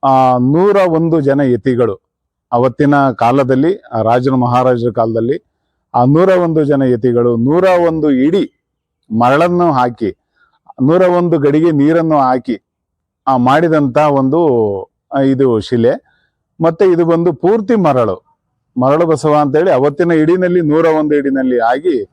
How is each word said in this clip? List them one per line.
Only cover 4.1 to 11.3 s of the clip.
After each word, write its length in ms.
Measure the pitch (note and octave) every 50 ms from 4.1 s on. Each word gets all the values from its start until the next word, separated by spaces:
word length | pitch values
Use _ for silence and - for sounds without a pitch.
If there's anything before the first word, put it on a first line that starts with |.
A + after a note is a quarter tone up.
| A#2 B2 B2+ C3+
ಮಹಾರಾಜರ 600 | C3 C3 B2 A#2+ A#2+ B2 B2+ B2+ B2+ A#2+ A#2 A#2+
ಕಾಲದಲ್ಲಿ, 540 | G#2 A#2+ A2+ A2+ A2+ A2+ A2+ A#2+ D3 - _ _ _ _ _ _ _ _ _ _ -
ಆ 100 | A#2+ A#2+
ನೂರ 240 | B2+ C#3+ D#3+ F3+ F#3+
ಒಂದು 360 | F#3+ F3+ F3+ E3+ D#3+ D#3 D3+
ಜನ 180 | C#3 D3 C#3 C3+
ಯತಿಗಳು 540 | B2+ B2 A2+ G#2+ B2+ A#2 A#2+ A#2+ A#2+ A#2+
ನೂರ 280 | A#2 A#2 C3 D3+ F3 F#3 F#3+ F#3 F3 F3 E3+
ಒಂದು 220 | D#3+ D#3+ D3+ D3+
ಇಡಿ 540 | C#3 B2+ C3 D3 F3 G3+ D3+ - _ _ _ _ _ _ _ _ _ _ _ _ A2 A2+
ಮರಳನ್ನು 520 | A#2 B2 C3+ D3 E3 F3+ F3 F3 F3 E3+ D3
ಹಾಕಿ, 380 | C3 B2 B2 A#2 - A#2 G2 - _ _ _ _ _ _ _ _ _ _ _ - - C3
ನೂರ 200 | C3+ E3 F#3 F#3
ಒಂದು 360 | F3+ F3 F3 F3 F3